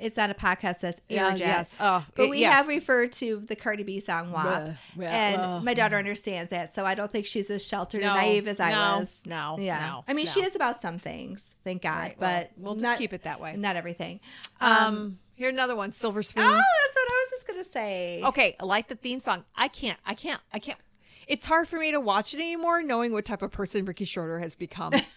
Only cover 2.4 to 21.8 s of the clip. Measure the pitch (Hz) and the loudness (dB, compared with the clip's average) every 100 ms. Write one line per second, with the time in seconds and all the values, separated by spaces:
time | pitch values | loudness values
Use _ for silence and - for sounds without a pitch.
2.4 | 226 277 302 294 302 247 240 - 233 208 | 8 8 6 0 2 2 2 0 -4 -4
3.4 | 214 214 233 208 202 196 202 165 175 165 | -6 -6 -4 -4 -4 -6 -4 -4 -2 -2
4.4 | 156 165 156 156 - 175 170 226 208 196 | 0 0 -4 -10 -14 -8 -2 2 2 2
5.4 | 185 175 240 240 214 208 202 208 208 180 | 0 -2 0 4 4 2 -2 -4 -4 -6
6.4 | 170 175 165 - 196 196 208 214 208 220 | -4 -6 -4 -2 -2 0 -2 -4 -4 -4
7.4 | 202 202 - 202 180 214 202 196 208 208 | -2 -4 -2 -4 -4 -2 2 4 4 4
8.4 | 208 202 170 214 202 202 190 - 175 165 | 2 0 2 4 2 2 -2 -8 -8 -6
9.4 | 147 165 196 156 151 135 180 285 330 392 | -6 -4 -4 -4 -4 -6 -4 -2 0 0
10.4 | 370 381 247 208 185 170 - - - 196 | 0 0 -2 -2 -6 -8 -10 -10 -12 -12
11.4 | - - 190 185 165 160 165 - 185 175 | -14 -10 -8 -4 -4 -4 -6 -2 0 0
12.4 | 170 - 196 220 240 240 226 185 156 143 | -4 -10 -8 -2 0 0 -2 -6 -8 -8
13.4 | 156 202 202 175 175 170 170 185 - - | -8 -4 -2 -2 -4 -8 -8 -10 -18 -12
14.4 | - - 247 220 220 214 208 185 _ - | -10 2 6 6 4 0 -6 -10 _ -4
15.4 | 254 262 254 226 196 - 226 202 - 453 | -2 0 0 0 -4 -4 -2 -2 -2 6
16.4 | 466 622 762 659 554 539 508 508 508 508 | 8 8 8 6 4 2 2 2 0 -4
17.4 | - 370 - 247 208 185 175 175 262 277 | -8 -8 -6 -4 -4 -4 -4 -2 0 4
18.4 | 208 - 190 208 - 254 247 254 254 180 | 2 2 -2 0 -2 -8 -6 -4 -2 -4
19.4 | - - 269 - 233 165 - 214 320 277 | -4 -2 -2 -2 -8 -6 -8 -8 -8 -8
20.4 | _ 214 - - _ _ _ - - 294 | _ -10 -10 -14 _ _ _ -12 -4 -4
21.4 | - 320 330 330 | 2 2 2 -2